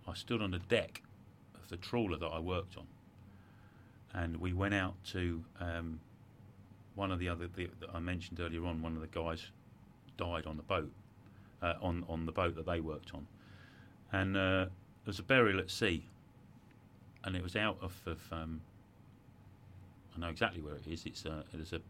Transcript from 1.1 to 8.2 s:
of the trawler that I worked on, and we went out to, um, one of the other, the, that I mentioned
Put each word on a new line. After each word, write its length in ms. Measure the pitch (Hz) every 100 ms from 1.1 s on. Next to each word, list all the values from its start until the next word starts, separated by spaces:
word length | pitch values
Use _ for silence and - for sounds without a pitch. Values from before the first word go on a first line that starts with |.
| - - - - -
of 120 | -
the 80 | 87
trawler 400 | - 120 104 78
that 100 | 80
I 120 | 80
worked 380 | 85 90 85 -
on, 80 | - - - - - - - - - - - - -
and 240 | 92 85 82
we 160 | 90
went 200 | 90 98 101
out 180 | 92 95 -
to, 320 | 95 87 85 82 -
um, 400 | 87 82 82 80 - - - - - - - - - 98
one 160 | 98
of 80 | 90
the 80 | 90
other, 180 | 85 87
the, 220 | 90 87 -
that 100 | 82
I 60 | 85
mentioned 400 | 87 90